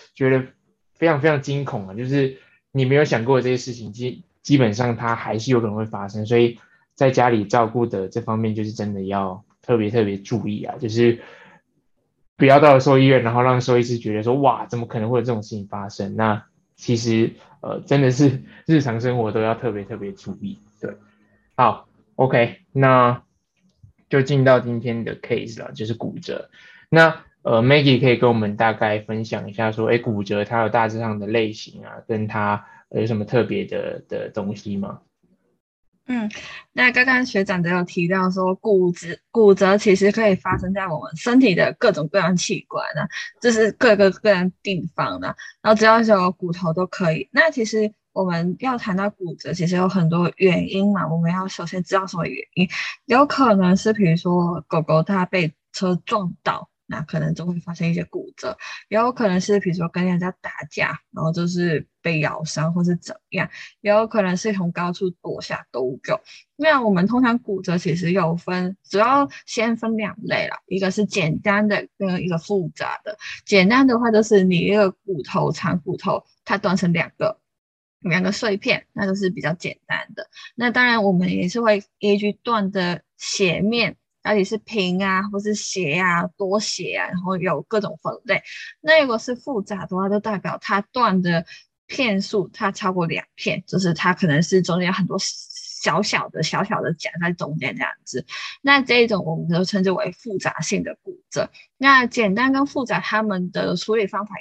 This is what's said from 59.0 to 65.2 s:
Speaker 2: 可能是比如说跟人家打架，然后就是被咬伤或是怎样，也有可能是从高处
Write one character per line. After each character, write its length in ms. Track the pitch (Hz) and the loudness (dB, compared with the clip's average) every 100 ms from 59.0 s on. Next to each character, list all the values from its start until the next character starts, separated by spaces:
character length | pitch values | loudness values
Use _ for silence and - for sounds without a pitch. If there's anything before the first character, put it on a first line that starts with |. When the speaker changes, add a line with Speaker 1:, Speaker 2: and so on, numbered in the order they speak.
| 240 | 0
Speaker 2:
可 160 | 247 214 | 0 0
能 120 | 180 | 0
是 200 | 180 202 | 2 0
比 100 | 190 | 0
如 60 | 175 | -2
说 120 | 170 | -4
跟 140 | 175 | -2
人 160 | 180 175 | 0 0
家 120 | 180 - | -2 -8
打 80 | - - 151 | -12 -14 -10
架， 280 | - 147 160 _ | -6 -4 -6 _
然 120 | 170 | -6
后 80 | 156 | -4
就 140 | 170 175 | -2 -2
是 400 | 175 175 151 - _ | -2 0 -2 -6 _
被 180 | 170 156 | -4 -2
咬 240 | 147 - 156 | -2 -4 -8
伤 280 | - 160 | -4 -2
或 100 | 175 | 0
是 120 | 175 175 | 0 -2
怎 200 | - - _ | -6 -18 _
样， 180 | - - - - _ | -6 -6 -10 -20 _
也 100 | 202 | 2
有 160 | 208 220 | 2 2
可 160 | 220 | 0
能 120 | 185 180 | 0 0
是 160 | 220 | -2
从 180 | 196 175 | -2 -4
高 200 | 170 175 | -4 -6
处 160 | 180 185 - | -4 -6 -6